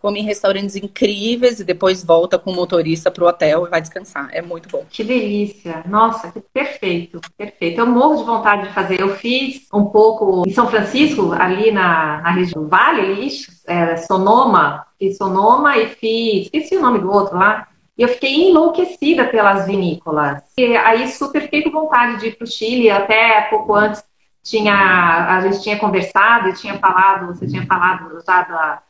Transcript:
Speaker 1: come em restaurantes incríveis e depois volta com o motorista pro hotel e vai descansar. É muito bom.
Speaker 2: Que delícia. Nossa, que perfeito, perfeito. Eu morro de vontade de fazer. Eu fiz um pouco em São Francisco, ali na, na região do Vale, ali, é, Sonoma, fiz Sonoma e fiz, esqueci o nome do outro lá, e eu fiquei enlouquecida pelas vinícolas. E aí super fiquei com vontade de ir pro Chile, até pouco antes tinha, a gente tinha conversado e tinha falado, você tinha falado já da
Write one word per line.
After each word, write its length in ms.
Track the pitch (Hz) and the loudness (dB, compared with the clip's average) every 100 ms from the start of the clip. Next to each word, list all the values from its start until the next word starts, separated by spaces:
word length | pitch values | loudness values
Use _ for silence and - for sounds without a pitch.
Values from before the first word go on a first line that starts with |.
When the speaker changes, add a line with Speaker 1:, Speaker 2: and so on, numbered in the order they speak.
Speaker 1:
come 160 | 208 208 | -4 -4
em 60 | |
restaurantes 500 | 214 202 196 196 202 | -4 -2 0 -2 -4
incríveis 840 | 196 202 - 202 202 214 240 247 220 | -8 -12 -2 -2 0 -4 0 0 0
e 40 | |
depois 380 | 180 165 190 185 | -6 0 0 0
volta 340 | 170 165 175 175 | 2 2 4 -2
com 140 | - | -2
o 40 | |
motorista 580 | 180 175 175 160 165 180 | -6 -2 0 0 -2 -4
pro 140 | 175 175 | 0 0
hotel 380 | 175 156 160 | 2 0 0
e 60 | 175 | 0
vai 100 | 170 | -4
descansar. 480 | 160 - 196 147 139 | -4 -12 -12 -12 -8
É 100 | - | -10
muito 260 | 175 170 - | -10 -14 -10
bom. 160 | 143 - | -10 -10
Speaker 2:
Que 140 | - | -10
delícia. 800 | 214 254 208 208 208 - 170 160 170 | -2 -2 -2 -2 -4 -6 -12 -10 -2
Nossa, 460 | 208 226 226 170 | 2 2 0 -10
que 80 | 220 | -16
perfeito, 800 | _ 262 277 - 190 175 170 170 - _ | _ -6 -6 -6 -4 -4 -6 -16 -20 _
perfeito. 420 | 208 _ 170 170 | -16 _ -6 0
Eu 60 | 233 | 0
morro 300 | 247 285 302 | 4 4 2
de 80 | |
vontade 420 | 226 220 214 202 190 | -2 0 2 0 -2
de 80 | |
fazer. 260 | - 185 185 | -6 -2 -2
Eu 140 | 196 | -2
fiz 540 | 196 240 254 269 - _ | -2 -2 -2 -2 -8 _
um 120 | 208 | -2
pouco 580 | 202 214 220 220 196 185 | 2 6 4 4 0 0
em 60 | 180 | 0
São 160 | 220 233 | 0 2
Francisco, 640 | 220 208 254 302 - 180 | 0 0 0 0 2 -2
ali 380 | 160 180 190 220 | 0 0 2 2
na, 500 | 202 180 165 156 151 | 2 2 2 0 -4
na 80 | 170 | -2
região 320 | 180 180 156 | 0 -2 -4
do 40 | 151 | 0
Vale, 340 | 180 269 294 | 2 4 2
ali, 260 | 190 196 269 - - _ - | -2 -4 -6 -10 -16 _ -6
é, 280 | 175 165 170 | -2 0 -2
Sonoma, 840 | - 185 190 233 240 185 147 143 - _ | -2 0 4 4 6 4 2 -2 -16 _
fiz 180 | 196 190 | -4 -2
Sonoma 640 | 190 185 208 254 294 254 | -2 2 4 4 4 2
e 80 | 226 | -2
fiz, 560 | - 226 226 226 202 - | -4 -4 -2 0 -2 -2
esqueci 300 | 302 302 381 | -6 -2 0
o 60 | |
nome 160 | 269 220 | 2 0
do 100 | 180 | 0
outro 300 | 202 196 175 | 0 0 2
lá, 300 | 196 214 - _ _ - | 2 2 -8 _ _ -2
e 60 | |
eu 60 | 247 | 0
fiquei 400 | - 269 277 381 | 0 -2 2 4
enlouquecida 760 | 320 330 - 359 - 285 330 - | 6 4 0 -4 -2 0 2 2
pelas 380 | 220 202 196 | 2 2 2
vinícolas. 800 | 175 196 180 151 - 151 147 143 _ - | -2 -2 -2 -4 -4 -2 -2 -4 _ -2
E 180 | 240 233 | 2 4
aí 300 | 220 226 254 | 4 2 0
super 360 | - 285 294 | -6 -6 -4
fiquei 200 | 294 294 | -2 -2
com 80 | 320 | -2
vontade 480 | 311 311 254 240 220 | -2 0 0 0 -2
de 80 | 226 | -8
ir 100 | - | -8
pro 100 | 233 | -12
Chile, 420 | - 220 247 226 | -8 -4 2 2
até 520 | 196 202 220 226 214 | 2 0 2 4 2
pouco 300 | 214 214 214 | 0 -4 0
antes 280 | 208 208 208 - _ _ _ | 0 0 -2 -14 _ _ _
tinha, 960 | - 220 214 202 196 180 170 170 180 185 | -6 -2 2 2 4 4 4 2 0 0
a 40 | |
gente 200 | 196 196 | 0 -2
tinha 160 | 214 208 | -4 -2
conversado 720 | 214 185 175 196 208 233 190 | 0 -2 0 2 4 4 2
e 60 | |
tinha 240 | - 208 202 | -6 -10 -2
falado, 480 | 190 185 196 180 175 | 0 4 2 2 -4
você 200 | 175 - | -10 -8
tinha 200 | 185 185 | -8 -2
falado 520 | 180 180 180 160 156 - | 0 2 -2 -8 -14 0
já 160 | 180 | 0
da 400 | 180 165 156 147 _ | 0 -4 -4 -6 _